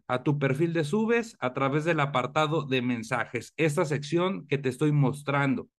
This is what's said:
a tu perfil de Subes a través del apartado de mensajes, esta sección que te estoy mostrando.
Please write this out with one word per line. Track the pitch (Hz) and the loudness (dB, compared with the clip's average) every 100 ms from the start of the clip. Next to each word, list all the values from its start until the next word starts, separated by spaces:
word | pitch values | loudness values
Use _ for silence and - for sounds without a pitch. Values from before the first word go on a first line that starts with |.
| - | -4
a | 127 | -2
tu | 156 147 | 0 0
perfil | 139 147 170 | 0 0 0
de | 165 | 0
Subes | 147 208 226 233 226 - | 0 0 2 0 -2 -4
a | 127 | -4
través | 127 135 147 | 0 0 2
del | 156 165 | 0 0
apartado | 143 135 123 156 151 156 147 | 0 0 0 0 2 0 0
de | 131 | 0
mensajes, | 123 120 110 123 110 120 110 - | 0 -2 -2 -4 -4 -6 -6 -2
esta | 160 147 160 | 0 2 0
sección | 147 147 170 185 190 - | -2 -2 0 0 -2 -4
que | 143 | -4
te | 131 | -2
estoy | 127 151 | 0 2
mostrando. | 147 131 - - 143 139 113 - | 4 2 0 -2 0 2 0 -6